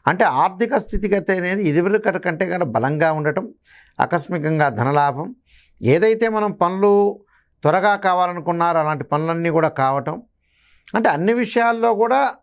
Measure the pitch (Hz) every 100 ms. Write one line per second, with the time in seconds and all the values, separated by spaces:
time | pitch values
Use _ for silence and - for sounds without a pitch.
0 | 139 180 208 185 180 185 233 302 - 202
1 | 202 196 170 185 180 196 170 147 185 208
2 | 214 175 180 160 185 180 175 110 131 151
3 | 160 156 151 147 - - _ - _ -
4 | - 175 147 175 151 156 143 107 127 143
5 | 143 131 190 - _ - _ _ 117 165
6 | 220 220 226 220 208 202 175 190 202 202
7 | 202 202 _ _ _ _ 147 180 208 202
8 | 196 180 180 175 160 170 170 165 151 147
9 | 135 147 160 165 170 160 156 143 135 139
10 | 156 170 - _ _ _ _ _ _ -
11 | 214 151 190 240 233 233 233 233 233 214
12 | 226 269 262 -